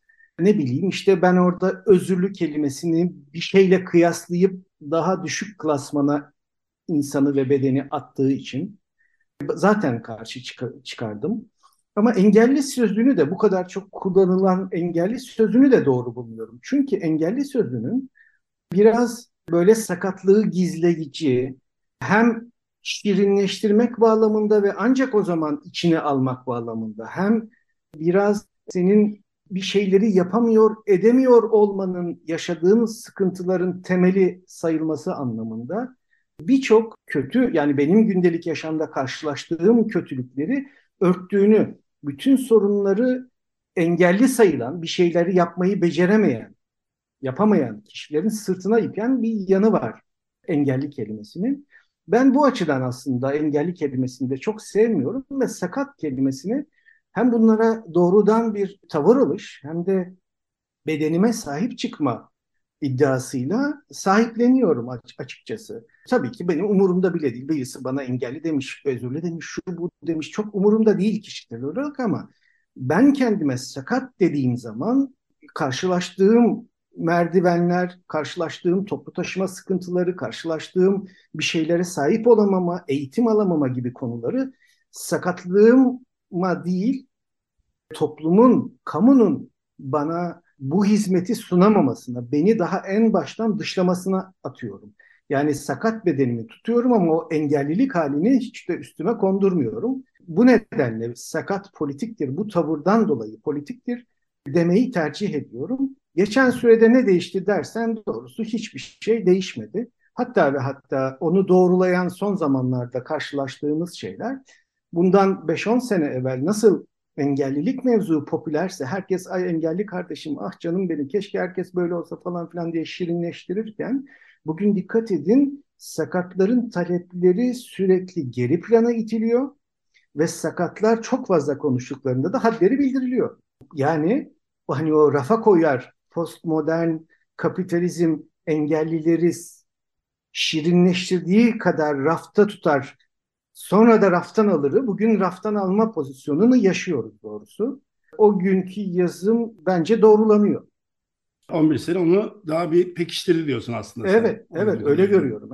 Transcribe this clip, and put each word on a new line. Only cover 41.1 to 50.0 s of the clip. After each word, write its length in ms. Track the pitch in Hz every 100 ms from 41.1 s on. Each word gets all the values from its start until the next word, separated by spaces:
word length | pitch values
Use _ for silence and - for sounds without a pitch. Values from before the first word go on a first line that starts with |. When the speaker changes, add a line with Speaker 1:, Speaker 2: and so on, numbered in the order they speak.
| 180 - 202 202 214 143 - _ _
Speaker 1:
bütün 320 | 143 - 269 269
sorunları 920 | - 220 196 202 196 196 254 254 - _ _ _ _ -
engelli 520 | 170 170 180 190 262
sayılan, 540 | 262 202 139 120 170
bir 60 | 165
şeyleri 480 | - 175 170 170 180
yapmayı 460 | 175 - 180 196
beceremeyen, 720 | 170 147 180 214 190 113 - _ _ _ _ _ _ _
yapamayan 600 | 131 127 214 185 123 104
kişilerin 480 | - - - 147 208
sırtına 500 | - - 185 196 226
ipen 440 | 156 - 226 262
bir 260 | 226 220 185
yanı 220 | 190 220
var 300 | 175 123 -